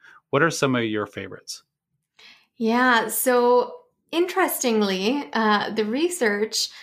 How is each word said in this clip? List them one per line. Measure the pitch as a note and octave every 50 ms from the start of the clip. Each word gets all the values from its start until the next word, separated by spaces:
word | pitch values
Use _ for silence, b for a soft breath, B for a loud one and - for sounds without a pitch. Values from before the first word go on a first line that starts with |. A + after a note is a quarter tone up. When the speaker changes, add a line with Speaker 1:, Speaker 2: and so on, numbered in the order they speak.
| B B B B B _
Speaker 1:
what | - C#3
are | D#3+ E3
some | D#3 - D3 C3 B2+
of | A#2+ A#2
your | A2 G#2+ G#2 G#2
favorites? | - - G#2 G2 F#2+ G2 - - - - - _ _ _ _ _ _ _ _ _ _ _ B B B B B B B _
Speaker 2:
Yeah. | - A3+ A3 A#3 A#3+ B3+ B3+ A#3+ A3+ A3 G#3+
So | G#3+ - - C4 B3 B3 A#3+ A#3+ B3 B3 A#3+ - - - - _ _ _ _ _
interestingly, | - E4 F4+ F4+ - F#4+ F4 C#4+ - - C4+ B3 A3+ G#3+ G#3 G3 F#3+ F#3 F#3+ A3 C#4 C#4+ C#4 -
uh, | - A3+ A3 G#3+ G#3 G3+ - -
the | G3+ A3 G#3+
research | G#3 A3+ C#4 D#4+ F4 F4+ - B3+ G#3+ G3+ G3+ G#3+ A3 - - - B B B